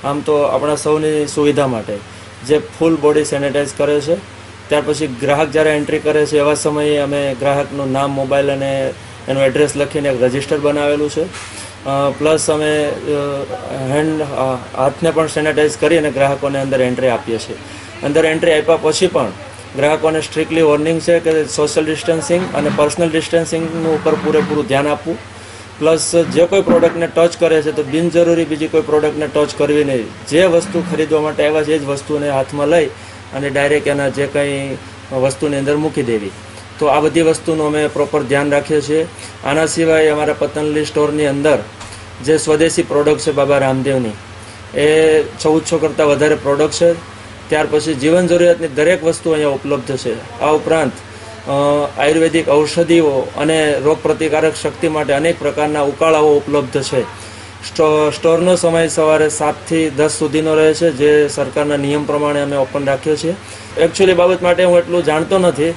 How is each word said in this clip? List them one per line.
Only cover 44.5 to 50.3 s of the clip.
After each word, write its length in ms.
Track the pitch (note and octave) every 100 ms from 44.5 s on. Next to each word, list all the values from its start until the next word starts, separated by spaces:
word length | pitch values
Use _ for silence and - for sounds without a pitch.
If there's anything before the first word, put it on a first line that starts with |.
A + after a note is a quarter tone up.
| - - -
એ 440 | D3 D#3 D#3+ D#3
ચૌદસો 540 | C#3+ - D#3 D#3 D#3 E3
કરતાં 300 | D3+ C#3+ D3
વધારે 280 | C#3 D3+ D3
પ્રોડક્ટ 360 | C3 C#3+ D3+
છે. 420 | - E3+ E3+ - - - - -
ત્યાર 180 | D3+ D3+
પછી 220 | D3+ D3+
જીવન 340 | D3 C#3+ F3 F3+
જરૂરિયાતની 400 | E3+ F3 E3+ D#3+
દરેક 360 | C#3 D#3 F#3
વસ્તુ 280 | D#3+ D#3+ E3+
અહીંયા 180 | D#3 D3
ઉપલબ્ધ 460 | C3+ C#3 C#3 B2 C3
છે. 460 | B2 A2+ -